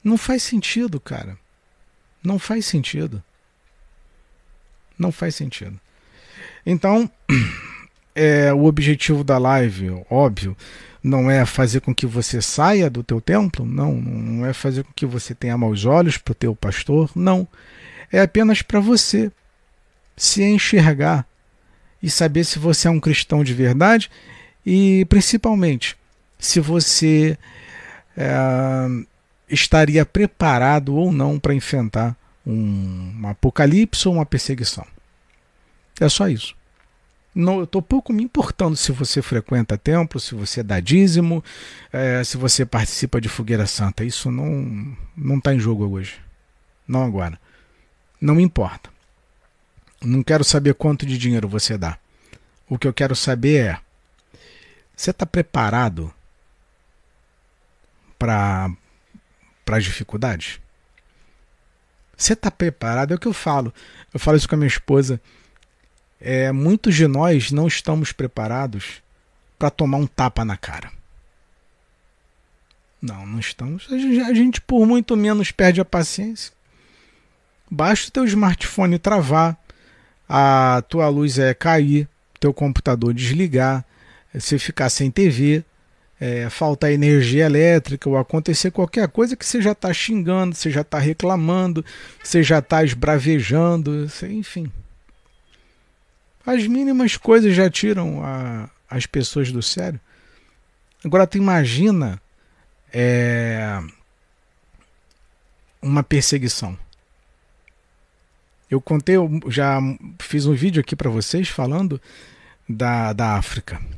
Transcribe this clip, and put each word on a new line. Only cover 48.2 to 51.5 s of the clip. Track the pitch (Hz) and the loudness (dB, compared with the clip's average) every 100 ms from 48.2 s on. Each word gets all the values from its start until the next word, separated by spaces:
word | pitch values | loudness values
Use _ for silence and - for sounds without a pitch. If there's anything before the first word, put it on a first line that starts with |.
| 147 156 | 2 4
me | |
importa. | 180 - 104 - - _ _ _ _ _ _ _ _ _ _ _ | 4 0 -6 -8 -20 _ _ _ _ _ _ _ _ _ _ _
Não | 120 131 | 0 0
quero | 127 156 | 2 2
saber | - 147 143 | 4 4 2
quanto | 139 156 147 139 | 2 0 0 -4
de | 127 | -2
dinheiro | 123 117 | 0 0
você | 104 | -2